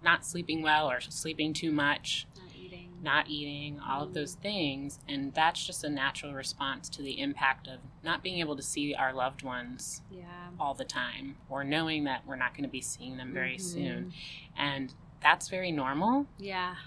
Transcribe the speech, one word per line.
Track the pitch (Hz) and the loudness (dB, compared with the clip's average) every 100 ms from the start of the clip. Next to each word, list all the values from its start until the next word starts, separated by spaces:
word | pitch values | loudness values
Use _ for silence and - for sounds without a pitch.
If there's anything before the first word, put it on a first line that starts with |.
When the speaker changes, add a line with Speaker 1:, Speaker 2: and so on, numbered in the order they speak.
Speaker 1:
not | - 175 - | 6 4 2
sleeping | 175 170 160 | -4 -2 2
well | 156 151 151 | 6 6 6
or | 123 | 0
sleeping | - - 160 156 156 | -2 -6 -4 0 0
too | 151 165 | 0 2
much, | 151 143 147 - - - - | 4 4 2 0 -4 -4 -16
Speaker 2:
Not | - - | -16 -16
eating. | - - - - | -14 -14 -16 -6
Speaker 1:
not | 151 147 - | 4 4 4
eating, | 147 143 143 147 143 | -4 -4 -6 -6 -6
all | - 135 | -2 -2
of | 147 | -2
Speaker 2:
Mm. | |
Speaker 1:
those | 156 143 - | -4 -4 -4
things. | 202 208 147 135 139 - - | -2 2 2 0 -6 -8 -6
And | 143 139 | -2 0
that's | 131 160 - - | 4 4 4 -6
just | - | -4
a | 151 | -2
natural | 143 135 - 147 | 0 0 0 -6
response | 139 131 - 139 131 - | -6 -6 -2 -2 -2 -8
to | - | -8
the | 139 123 | -6 -2
impact | 143 143 135 131 - | -2 4 4 2 -4
of | 131 - - | -14 -16 -6
not | 165 170 | -2 0
being | 185 180 | 0 0
able | 160 139 | 0 0
to | |
see | 135 - 147 | -2 0 0
our | 139 131 | 2 2
loved | 131 127 131 | 2 0 0
ones | 135 123 123 127 - - - | -6 -4 -6 -8 -8 -8 -12
Speaker 2:
Yeah. | 190 175 175 175 175 | -14 -12 -12 -12 -2
Speaker 1:
all | 147 135 | 0 0
the | 131 | -2
time, | 135 123 123 135 139 - | -2 -2 -4 -8 -12 -6
or | 135 | -2
knowing | 139 151 160 156 143 | 2 4 4 2 2
that | 127 - | 0 -4
we're | 135 | 0
not | 123 - | 0 0
gonna | 139 | -4
be | 131 | -4
seeing | - - 127 127 | -6 -6 -8 -8
them | 127 | -6
very | 127 131 127 | -2 -2 -2
Speaker 2:
Mm-hmm. | 180 | -4
Speaker 1:
soon. | 175 135 120 180 - - - - - | -2 -2 -2 -6 -8 -12 -12 -10 -2
And | 143 135 131 - - - | 0 0 -4 -8 -20 6
that's | - 165 - | 8 8 4
very | 185 185 | -2 0
normal. | 151 131 139 202 269 285 - | 0 2 4 4 4 2 -6
Speaker 2:
Yeah. | 196 190 180 180 | -6 -2 -2 -4